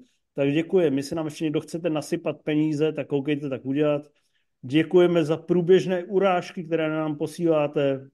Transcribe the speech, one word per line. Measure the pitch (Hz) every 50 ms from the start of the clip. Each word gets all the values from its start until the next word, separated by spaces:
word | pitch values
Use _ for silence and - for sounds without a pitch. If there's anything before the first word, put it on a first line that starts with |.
| - _ _ _ _ _ _
Tak | - 139 143 143
děkuji. | 156 160 165 190 190 175 151
My, | 131 139 139
se | - 170
nám | 165 156
ještě | 156 151 - 165
někdo | 156 151 156
chcete | 151 - - 170 165 175
nasypat | 156 151 143 - - 165 - 165 147 - _
peníze, | - 151 151 151 156 156 143 156 156 156
tak | 151 135
koukejte | - 143 143 131 147 151 143 147 143
tak | 131 117 120
udělat. | 131 135 143 151 151 147 147 147 - _ _ _ _ _ _ _ _ _ _ -
Děkujeme | 127 127 156 156 151 - 180 180 175 170 170 160
za | 147 160
průběžné | 156 - - 175 175 175 165 190 185 - 180 190 180 175
urážky, | 202 208 185 190 196 180 180 175 - - 196 170
které | 156 165 160 160 156
nám | 156 156 156 156 151
posíláte. | 147 160 151 156 - 175 165 160 151 147 143 147 156 143 139 135 131 131 135